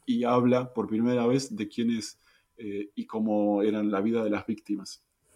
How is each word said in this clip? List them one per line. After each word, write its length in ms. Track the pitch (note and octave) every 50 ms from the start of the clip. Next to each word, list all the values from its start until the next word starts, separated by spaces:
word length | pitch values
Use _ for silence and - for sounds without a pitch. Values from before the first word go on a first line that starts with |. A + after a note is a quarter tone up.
| _
y 180 | - A#2+ A#2 A#2+
habla 500 | A#2+ B2 B2 B2 B2 B2 B2 B2+ B2+ -
por 140 | A2+ G#2
primera 380 | G2 A2 A2 A#2 B2 B2 A#2+ A#2
vez 280 | A#2+ B2+ C#3 C3 - A2
de 120 | G#2 G#2
quiénes, 520 | G2+ - A#2+ A#2 A#2 A#2 A2 G#2+ - - _ _ _ _ _ _ _ _
eh, 320 | - A#2 G2+ G2+ G2+ G#2 - _
y 100 | A#2+ A2+
cómo 560 | - A2+ A2 G#2+ G#2+ G#2+ G#2 G#2 G#2 G#2 G2+
eran 300 | G2+ G#2+ G#2+ G#2+ G#2 G#2+
la 100 | G2+ G2
vida 220 | G2+ A2+ A#2 A#2 A2
de 60 | G#2
las 160 | G#2 G2 -
víctimas, 580 | - A2 - - - G2+ G2 F#2+ - - - _ _ _ _ _ _ _